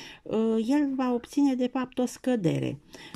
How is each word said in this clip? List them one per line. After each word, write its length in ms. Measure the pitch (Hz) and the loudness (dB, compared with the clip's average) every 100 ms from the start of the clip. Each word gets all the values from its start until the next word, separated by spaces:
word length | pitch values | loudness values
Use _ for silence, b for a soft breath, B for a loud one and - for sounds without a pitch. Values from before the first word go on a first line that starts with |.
| B B | B B
uh, 420 | - 214 226 226 220 | -4 0 2 0 2
el 220 | 285 285 262 | 2 2 0
va 180 | 254 | 0
obține, 420 | 240 - - 285 254 | -2 -2 2 2 2
de 120 | 247 | 0
fapt, 300 | 262 254 - | -2 -4 -2
o 80 | 247 | -2
scădere, 720 | - 254 247 165 139 127 139 B B B | -2 -2 2 2 0 -2 -6 B B B